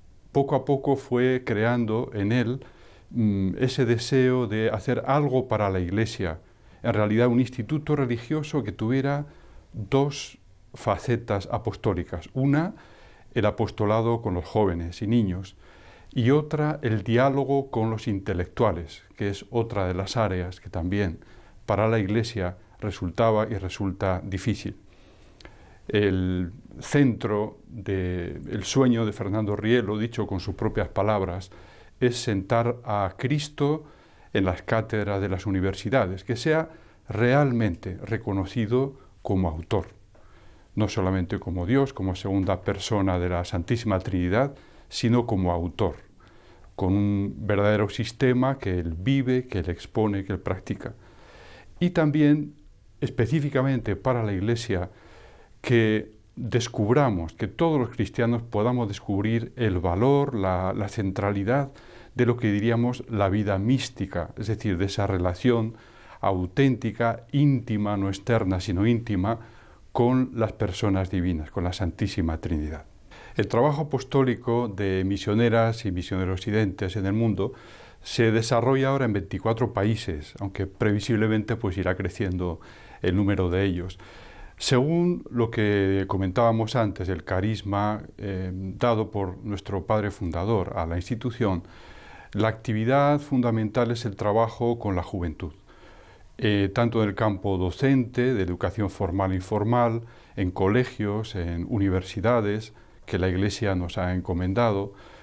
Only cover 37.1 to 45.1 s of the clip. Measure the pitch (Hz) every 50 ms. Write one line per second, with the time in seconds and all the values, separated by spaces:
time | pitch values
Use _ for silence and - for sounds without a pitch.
37.1 | 101 101 120 120 131 143 147 135 120 117 113 101 85 - - 95 92 - - 95
38.1 | 110 107 - 107 98 98 95 95 - 120 110 101 120 127 135 139 135 - - -
39.1 | - - - - 101 95 92 82 78 78 82 - 110 98 82 - - - - -
40.1 | - - - - - - - - - - - - - - 107 101 - 113 92 92
41.1 | 95 95 90 87 107 95 - 92 87 92 87 87 123 139 139 135 - - 98 95
42.1 | 92 92 - 98 98 98 92 95 95 90 - - 98 98 - - 110 101 95 95
43.1 | 90 87 87 90 87 85 90 - - 87 82 - 120 117 - 110 98 92 92 -
44.1 | 95 90 90 90 98 117 135 143 143 - - - - - - - - - - 113